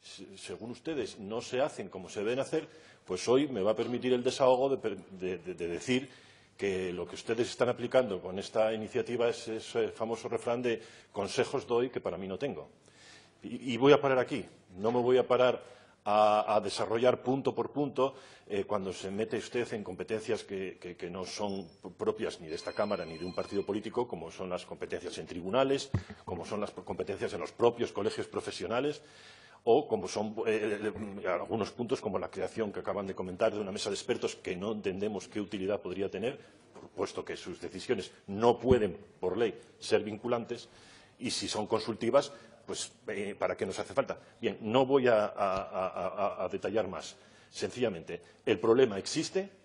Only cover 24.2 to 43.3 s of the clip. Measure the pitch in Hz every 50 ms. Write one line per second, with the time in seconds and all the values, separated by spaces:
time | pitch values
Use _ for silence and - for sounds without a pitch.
24.2 | 80 82 85 - 95 92 90 87 - - 87 80 87 85 - 87 - 85 - -
25.2 | 80 78 - 87 85 95 98 127 135 135 143 139 - - - 95 - - - -
26.2 | - - 95 87 85 - 110 104 104 98 - - 90 - 101 90 92 - 101 95
27.2 | 117 104 95 95 82 78 - - 104 98 95 - - - - - 101 110 - -
28.2 | 104 - - 98 - - 101 - 95 87 107 120 135 147 147 - - - - -
29.2 | - - - - - - - - _ - 113 139 151 - - 104 92 92 - 107
30.2 | 104 110 107 113 101 110 107 110 107 113 104 101 107 107 98 98 110 101 98 101
31.2 | 90 92 90 87 85 - 95 113 98 95 - - 120 107 131 131 - 110 92 95
32.2 | 87 85 - 95 90 92 - 117 110 104 95 98 92 - 98 98 101 95 92 -
33.2 | 95 92 90 90 113 110 104 104 104 95 95 104 - 107 98 92 - - 120 -
34.2 | - - - - - 92 92 90 92 107 113 107 98 101 90 98 98 107 107 95
35.2 | - - - 107 104 95 - 104 92 95 104 98 - 92 90 92 98 95 - 95
36.2 | 101 120 147 - - - - - - - - - - 73 _ - 98 95 - -
37.2 | 87 - 85 90 - 98 87 - - 85 - 95 87 - 127 104 92 - - -
38.2 | - - 98 98 113 120 117 113 - 123 127 - 107 101 101 - - - - -
39.2 | - 92 90 101 120 110 - - - - - - - - - 107 - 107 104 104
40.2 | - 120 123 117 117 95 120 113 - - - - - - - - - - _ _
41.2 | 123 - - - - - - 104 107 98 - 110 - - 113 101 - 113 113 139
42.2 | 147 - - - - - - - - - 95 - - - - - _ - 107 98
43.2 | 104 98